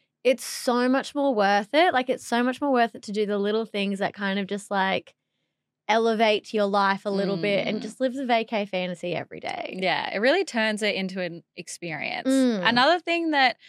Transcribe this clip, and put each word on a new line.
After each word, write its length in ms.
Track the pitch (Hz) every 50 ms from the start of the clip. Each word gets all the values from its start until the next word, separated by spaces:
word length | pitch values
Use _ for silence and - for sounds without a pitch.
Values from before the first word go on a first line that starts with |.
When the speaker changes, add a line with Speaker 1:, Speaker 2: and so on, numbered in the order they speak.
| _ _ _ _ -
Speaker 1:
it's 200 | 247 269 240 -
so 440 | - - - - 254 240 247 247 254
much 260 | 254 277 - - -
more 180 | 285 277 277 247
worth 340 | 208 196 196 202 202 214 -
it. 200 | - 302 349 370 269
Like, 140 | 254 254 262
it's 160 | - - -
so 160 | - 240 233
much 180 | 247 254 247 -
more 120 | 294 285
worth 220 | 262 240 233 233 -
it 60 | - -
to 80 | 220
do 140 | 196 214 208
the 120 | 196 208 202
little 260 | 202 208 214 220 226
things 320 | 220 - 202 196 196 196 190
that 120 | 196 - -
kind 240 | 202 202 196 190 202
of 60 | 196 185
just, 220 | 202 202 - -
like, 420 | 202 196 190 190 185 - - - _ _ _ _ _ _ _ _ _ _ _ _ _ _ _
elevate 680 | - 214 226 226 226 226 214 226 214 214 - - - -
your 100 | 208 202
life 400 | 202 196 202 196 196 196 196 -
a 60 | 208
little 260 | 196 196 196 190 196
bit 300 | 170 185 208 202 - -
and 120 | - 208 208
Speaker 2:
Mm. 40 |
Speaker 1:
just 180 | - 214 - -
live 140 | 262 262 240
the 80 | 277 269
vacay 420 | 233 233 226 226 226 233 208 208
fantasy 480 | 202 - 185 180 180 180 - - 175 160
every 240 | - - - - 80
day. 380 | - - - - - - - 185
Speaker 2:
Yeah, 260 | 190 175 151 139 - - -
it 40 | 196
really 240 | 220 262 320 392
turns 400 | 370 - - 226 220 220 214 208
it 120 | 220 208 -
into 260 | 190 190 180 185 190
an 240 | 180 170 170 165 - _ _ -
experience. 680 | 170 - - - 170 170 156 147 - - - - -
Speaker 1:
Mm. 400 | 262 269 269 262 247 226 196 180
Speaker 2:
Another 320 | 220 240 240 262 302 349 349
thing 340 | - 339 339 339 339 320
that 260 | 302 277 262 240 - - -